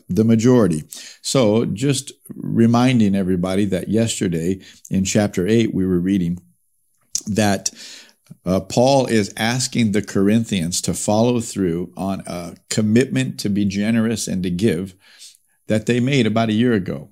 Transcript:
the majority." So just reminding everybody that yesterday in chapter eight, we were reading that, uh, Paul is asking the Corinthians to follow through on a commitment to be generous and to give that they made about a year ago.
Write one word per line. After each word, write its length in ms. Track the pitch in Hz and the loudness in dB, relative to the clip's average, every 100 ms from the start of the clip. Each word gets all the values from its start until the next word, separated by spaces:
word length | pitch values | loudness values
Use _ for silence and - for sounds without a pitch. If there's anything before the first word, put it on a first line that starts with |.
| - | -4
the 180 | 90 | 0
majority." 600 | 113 113 120 127 95 78 - - - - | 4 4 6 4 4 0 -6 -16 -18 -14
So 420 | - 139 110 110 | -4 0 2 2
just 480 | 123 98 139 131 - - - | 0 -2 -2 -2 -6 -16 -20
reminding 880 | - - 104 113 117 127 123 104 | -12 -2 2 4 4 4 4 2
everybody 500 | 98 90 92 92 95 101 | 2 0 0 0 0 0
that 220 | 92 - | -2 -2
yesterday 720 | 104 113 - 101 82 82 92 - - - | 0 0 -2 -2 -2 -2 -4 -8 -20 -4
in 140 | 95 | -2
chapter 420 | 95 107 104 - 90 | 0 2 0 0 0
eight, 260 | 113 113 | 2 2
we 140 | 92 92 | 0 0
were 140 | 90 | 0
reading 400 | 90 98 85 87 - _ _ _ _ _ _ - - | 0 0 0 -4 -12 _ _ _ _ _ _ -10 -4
that, 440 | 101 104 98 - - - - - _ - - | 0 0 0 -4 -12 -20 -20 -20 _ -20 -10
uh, 160 | 87 92 | -2 -2
Paul 460 | 92 - 127 139 123 | 0 2 4 4 2
is 260 | 110 101 - | 0 0 -2
asking 560 | 110 127 123 - 113 | -2 -2 -2 0 0
the 100 | 101 | 0
Corinthians 800 | - 104 98 113 113 98 85 - | -2 0 2 2 0 -4 -4 -4
to 100 | - | -4
follow 480 | 82 - 107 120 123 | -4 0 2 2 0
through 520 | 113 101 92 82 90 - | -4 -4 -2 -2 -6 -8
on 260 | 95 92 - | -8 -8 -10
a 300 | 87 85 - - | -12 -12 -16 -8
commitment 680 | - 107 113 131 131 131 - | -2 2 2 2 -2 -4 -4
to 100 | 107 | -4
be 160 | 101 | -2
generous 640 | 104 95 107 117 113 107 - | -2 -2 0 0 0 -2 -4
and 140 | 92 | -4
to 80 | 92 | -4
give 440 | 87 110 82 95 - _ - - _ _ _ - | 0 0 0 -6 -12 _ -20 -20 _ _ _ -4
that 180 | 110 110 | -2 0
they 140 | 123 | 0
made 260 | 123 143 110 | 2 2 2
about 240 | 110 113 | 0 0
a 40 | |
year 200 | 107 123 | 2 2
ago. 340 | 110 87 71 - | 0 -2 -8 -12